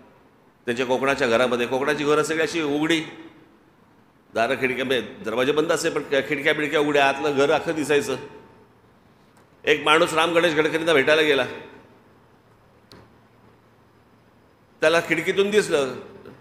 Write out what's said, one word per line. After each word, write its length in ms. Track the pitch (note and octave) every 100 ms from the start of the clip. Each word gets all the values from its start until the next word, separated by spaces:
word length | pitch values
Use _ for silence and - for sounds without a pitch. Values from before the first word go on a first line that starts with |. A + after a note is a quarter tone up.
| - _ _ _ _ _
त्यांच्या 220 | - A#2+ B2+
कोकणाच्या 420 | B2+ C3+ C3+ C3
घरामध्ये, 380 | A2+ B2+ A#2+ A#2+
कोकणाची 380 | C3 C#3+ D3+
घरं 180 | D3 D3+
सगळी 200 | D3+ D#3+
अशी 200 | D3+ E3+
उघडी, 380 | D3+ D3 D#3 E3 D3+ - - - - _ _ _ _ _ _ _ _
दारं 200 | A2 A#2
खिडक्या, 300 | C3 C3 B2
म्हणजे 300 | B2+ C3 G#2 -
दरवाजे 280 | G2 A2+ B2+
बंद 200 | D3 D#3+
असे 180 | D#3+ D#3+
पण 120 | D3 C#3 C#3 C3+
खिडक्या 260 | D3 D3
बिडक्या 260 | D3+ D3 D#3
उघड्या, 280 | D3 C#3+ C#3
आतलं 280 | C#3 D3+ C3+
घर 140 | C#3+
अख्खं 220 | D3+ E3
दिसायचं. 440 | D#3 C#3 D3 B2 B2+ - - - - - _ _ _ _ _ _ _ _ _
एक 200 | - D3+
माणूस 280 | D3 D#3 E3+
राम 180 | D#3+ E3+
गणेश 220 | E3+ E3+
गडकरींना 380 | D3+ D#3 D#3 D#3+
भेटायला 300 | D#3 C3+ D#3
गेला, 240 | D3+ C#3 B2 - - - - - _ _ _ _ _ _ _ _ _ - - _ _ _ - _ _ _ _ _ _ _ _ _ _ _ _ -
त्याला 200 | D#3 E3
खिडकीतून 500 | E3 D#3+ D#3+ F#3 G3+
दिसलं 440 | G3+ E3 D#3 C3+ B2+ - - - -